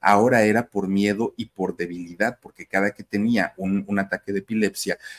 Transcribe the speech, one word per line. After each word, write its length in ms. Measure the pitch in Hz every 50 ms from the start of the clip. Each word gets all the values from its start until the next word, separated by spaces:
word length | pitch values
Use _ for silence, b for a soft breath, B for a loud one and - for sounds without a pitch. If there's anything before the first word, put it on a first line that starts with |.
| -
ahora 400 | 95 104 101 110 123 127 117 107
era 260 | 107 107 117 120 -
por 180 | _ 101 95
miedo 460 | 92 98 98 101 104 104 98 117 - - -
y 80 | 113
por 300 | - _ - 95 92 85
debilidad, 640 | - 87 85 87 87 87 85 87 85 107 113 123 _ _
porque 240 | - _ _ 90
cada 240 | _ - 95 98 104
que 140 | - _ 101
tenía 500 | _ - 101 104 113 120 107 90 - -
un, 280 | - 95 95 98 101 98 98
un 100 | 101 101
ataque 340 | 98 98 98 92 _ - 98
de 60 | 98
epilepsia, 580 | 98 _ 110 110 107 98 95 - - 95 87 B B B B